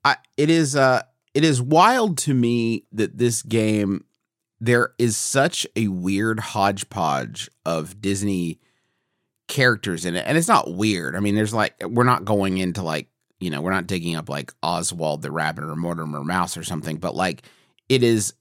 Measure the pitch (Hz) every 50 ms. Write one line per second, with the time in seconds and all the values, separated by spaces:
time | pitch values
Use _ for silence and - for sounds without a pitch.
0 | - 139 - - _ _ - - 147 156 165 165 156 135 135 147 135 131 127 110
1 | - _ _ _ _ _ - 139 156 160 139 123 123 131 156 160 185 220 254 254
2 | 226 214 165 - - 151 139 127 120 117 120 120 113 113 117 - _ _ - 107
3 | 107 - - 104 120 120 117 - - - 113 113 110 107 107 107 101 98 98 -
4 | - _ _ _ _ _ _ _ _ _ _ - 113 117 120 120 120 - _ -
5 | 120 117 107 - - - - 135 139 - - - - - - 120 113 101 95 90
6 | 87 92 98 98 110 113 113 110 104 - - 110 98 101 101 98 - - - 101
7 | 87 76 71 67 60 53 55 - - - _ _ - 80 85 80 78 87 95 104
8 | 101 98 98 98 104 104 98 90 87 82 80 _ _ _ _ _ _ _ _ _
9 | _ _ _ _ _ _ _ _ _ - - 143 127 127 113 98 - 101 87 80
10 | 87 90 85 90 - - 143 165 165 202 214 143 - - 87 90 107 110 101 87
11 | 78 65 78 95 101 101 101 107 107 101 113 110 104 - _ - - 92 117 120
12 | 123 127 123 - 101 107 107 101 98 95 92 95 92 90 82 98 87 82 78 76
13 | - _ _ _ _ _ _ - 92 87 71 69 80 90 95 95 87 90 98 90
14 | 82 85 82 80 78 - 69 71 69 - - - - 82 87 85 85 - 87 85
15 | 82 78 73 76 78 76 73 80 78 78 76 67 76 78 76 80 85 85 85 82
16 | 80 76 73 73 71 78 90 92 87 87 - 85 80 - 90 78 - 80 78 80
17 | 82 85 - - 92 90 80 - _ - _ _ _ _ _ _ _ - 135 127
18 | 120 117 117 107 101 - - _